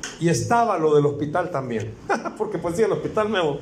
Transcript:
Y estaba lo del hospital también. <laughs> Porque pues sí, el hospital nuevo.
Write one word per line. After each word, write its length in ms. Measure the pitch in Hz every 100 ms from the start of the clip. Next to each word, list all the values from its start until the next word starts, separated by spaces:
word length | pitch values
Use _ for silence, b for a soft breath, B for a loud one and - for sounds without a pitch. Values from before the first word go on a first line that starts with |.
| - -
Y 80 | 165
estaba 500 | 135 110 233 233 180
lo 160 | 156
del 100 | 147 143
hospital 440 | 143 147 180 170
también. 420 | 143 127 110 101 - -
<laughs> 300 | 233 339 -
Porque 200 | 214 170
pues 180 | 170 165
sí, 60 |
el 100 | 208
hospital 380 | 165 147 220 214
nuevo. 280 | 208 156 143